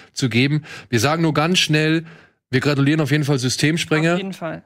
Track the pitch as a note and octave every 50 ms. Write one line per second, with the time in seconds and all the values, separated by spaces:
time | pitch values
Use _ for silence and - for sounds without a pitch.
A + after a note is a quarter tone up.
0 | - - _ - C3+ A#2 A2 A#2+ C3 C#3+ D3+ D3+ - - - - - - B2 A2
1 | A2+ C#3+ D#3+ E3+ E3 D#3+ C#3 D3 D3+ E3+ F#3 - - D#3 D#3 D3+ D#3 D#3 D#3+ E3
2 | E3 - - - - _ _ _ _ _ B2+ B2+ B2 D3 C#3+ C3+ C#3 C#3+ D#3+ D#3+
3 | D3+ B2+ D3 D3+ C#3+ C#3+ D3 B2+ B2 B2+ - - D3 D3+ E3+ D3+ - - D#3 D#3
4 | D#3+ E3 F3 F#3 F#3+ F#3+ F#3 - E3+ D#3+ D#3+ - -